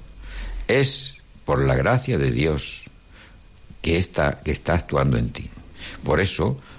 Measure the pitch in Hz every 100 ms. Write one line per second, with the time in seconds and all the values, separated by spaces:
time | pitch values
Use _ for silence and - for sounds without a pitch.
0 | - - - - - - - 127 135 -
1 | - - - - - 71 67 65 78 127
2 | 131 95 69 60 78 73 - - - -
3 | - - - - - - - - - 85
4 | 90 - 73 - - 73 - 82 - 73
5 | 67 60 58 - - - - - - -
6 | - 76 98 - 95 135 -